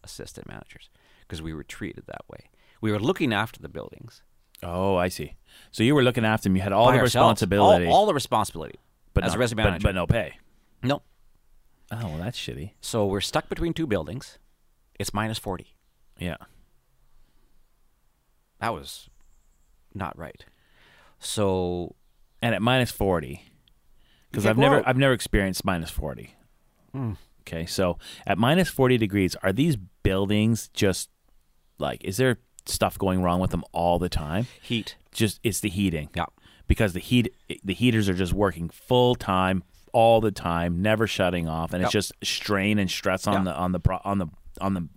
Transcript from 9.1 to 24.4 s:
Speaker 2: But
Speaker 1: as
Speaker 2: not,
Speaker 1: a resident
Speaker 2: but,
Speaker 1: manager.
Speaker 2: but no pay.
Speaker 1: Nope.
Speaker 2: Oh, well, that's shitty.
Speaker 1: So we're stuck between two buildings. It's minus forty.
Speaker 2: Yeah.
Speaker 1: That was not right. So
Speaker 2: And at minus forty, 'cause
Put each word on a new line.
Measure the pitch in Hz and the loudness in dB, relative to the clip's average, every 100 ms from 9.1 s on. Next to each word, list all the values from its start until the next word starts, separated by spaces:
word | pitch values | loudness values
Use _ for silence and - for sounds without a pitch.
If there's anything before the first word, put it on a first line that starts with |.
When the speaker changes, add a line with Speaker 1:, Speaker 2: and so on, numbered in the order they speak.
Speaker 2:
But | - | -2
Speaker 1:
as | 90 | 0
Speaker 2:
not, | 98 | 0
Speaker 1:
a | |
resident | 120 113 104 | 0 2 0
Speaker 2:
but, | |
Speaker 1:
manager. | 95 104 | 2 0
Speaker 2:
but | |
no | 92 87 | 2 2
pay. | 113 78 - _ _ _ _ | 0 -2 -10 _ _ _ _
Speaker 1:
Nope. | 123 143 - _ _ _ _ _ _ _ - | -4 -4 -6 _ _ _ _ _ _ _ -14
Speaker 2:
Oh, | 110 107 | -10 -8
well, | 78 | -6
that's | 98 - | -8 -8
shitty. | - 117 90 - | -10 -10 -14 -14
Speaker 1:
So | - 117 101 | -6 -2 0
we're | 98 | -2
stuck | - 156 - | -2 -4 -4
between | - 165 | -4 -4
two | 160 156 | -4 -2
buildings. | 95 76 120 - - _ _ _ _ _ - | -4 -4 -10 -14 -20 _ _ _ _ _ -10
It's | 98 | -6
minus | 101 110 110 | -4 -4 -4
forty. | 104 90 - _ _ _ _ - | -6 -8 -12 _ _ _ _ -10
Speaker 2:
Yeah. | 87 - - _ _ _ _ _ _ - _ _ _ _ _ _ _ _ _ _ _ _ _ _ | -8 -8 -14 _ _ _ _ _ _ -20 _ _ _ _ _ _ _ _ _ _ _ _ _ _
Speaker 1:
That | 117 | -6
was | 85 69 - - _ _ _ _ _ _ _ _ | -6 -10 -18 -20 _ _ _ _ _ _ _ _
not | 98 90 - | -10 -10 -10
right. | 80 - - _ _ _ _ _ _ _ | -16 -18 -20 _ _ _ _ _ _ _
So | - 110 98 92 90 90 87 - _ _ _ _ | -8 -2 0 0 -2 -4 -8 -12 _ _ _ _
Speaker 2:
And | 120 | -2
at | 98 | 0
minus | 117 131 117 | 2 2 0
forty, | - 101 87 65 78 - _ _ _ _ _ _ _ _ | 0 0 0 -2 -12 -18 _ _ _ _ _ _ _ _
'cause | - | 0